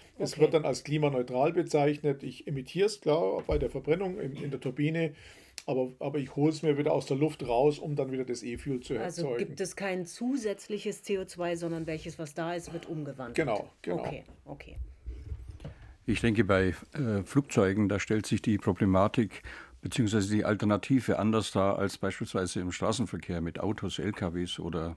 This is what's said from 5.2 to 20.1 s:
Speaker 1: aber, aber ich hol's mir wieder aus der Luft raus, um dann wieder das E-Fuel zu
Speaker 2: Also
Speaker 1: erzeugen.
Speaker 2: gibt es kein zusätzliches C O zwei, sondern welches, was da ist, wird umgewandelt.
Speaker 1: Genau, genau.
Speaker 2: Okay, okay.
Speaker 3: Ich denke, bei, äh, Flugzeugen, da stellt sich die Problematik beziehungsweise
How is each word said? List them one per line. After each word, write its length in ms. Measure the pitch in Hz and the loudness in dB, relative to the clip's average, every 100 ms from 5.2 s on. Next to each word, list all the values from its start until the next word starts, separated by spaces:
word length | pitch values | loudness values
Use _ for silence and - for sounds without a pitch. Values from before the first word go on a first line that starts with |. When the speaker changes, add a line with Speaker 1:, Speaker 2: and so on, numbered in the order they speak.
| - - - - - | -20 -20 -20 -12 -2
Speaker 1:
aber, 260 | 131 127 - | 0 0 -2
aber 200 | 143 147 | -4 -2
ich 180 | 131 - | -4 2
hol's 260 | 151 151 | 2 4
mir 160 | 160 143 | 2 2
wieder 140 | 147 | 4
aus 120 | 139 | 2
der 140 | 135 135 | 0 0
Luft 280 | 156 - 127 | 0 0 0
raus, 320 | 120 147 147 | 4 4 4
um 180 | - 147 | -2 -2
dann 160 | 131 | -2
wieder 120 | 131 | -2
das 180 | 127 120 | -4 -4
E-Fuel 380 | 120 120 147 131 | -6 -6 -4 -4
zu 180 | - 123 | -4 -4
Speaker 2:
Also 280 | 175 170 151 | -4 -4 -2
Speaker 1:
erzeugen. 200 | 120 - | -2 -4
Speaker 2:
gibt 140 | 143 | -4
es 160 | 180 - | -6 -4
kein 300 | 196 185 175 | -4 -4 -6
zusätzliches 960 | - 240 269 214 196 - 208 214 - | -6 -2 -2 -2 -6 -6 -6 -4 -6
C 160 | - 196 | -4 -4
O 80 | 185 | -4
zwei, 300 | 180 175 170 | -4 -2 -2
sondern 300 | 170 165 160 | -2 -4 -4
welches, 320 | 156 170 156 | -6 -6 -10
was 140 | 151 | -8
da 220 | - 165 | -6 -4
ist, 180 | 175 170 | -4 -6
wird 160 | 170 - | -10 -8
umgewandelt. 460 | 160 147 120 123 | -8 -6 -8 -4
Speaker 1:
Genau, 340 | - 147 104 - - | 0 0 0 -4 -10
genau. 160 | - 175 | -4 -4
Speaker 2:
Okay, 260 | - 143 - - - | -4 -8 -12 -20 -16
okay. 300 | 147 - - - - - - - - - - - - - - - | -16 -14 -12 -14 -14 -12 -12 -10 -12 -12 -14 -14 -16 -20 -10 -4
Speaker 3:
Ich 140 | 104 | 0
denke, 220 | 117 107 | 2 4
bei, 300 | 98 95 92 87 - | 4 4 4 0 -6
äh, 280 | - 127 101 | -4 0 0
Flugzeugen, 640 | 92 139 143 - 95 98 101 | 0 0 2 4 4 4 2
da 120 | 98 | 0
stellt 260 | - 110 - | 0 0 0
sich 160 | 110 | 0
die 160 | - 101 | 2 0
Problematik 840 | - 92 104 95 104 - 110 - - - - - | 2 4 6 6 6 4 0 -2 -14 -16 -18 -12
beziehungsweise 540 | - - 107 | -4 0 2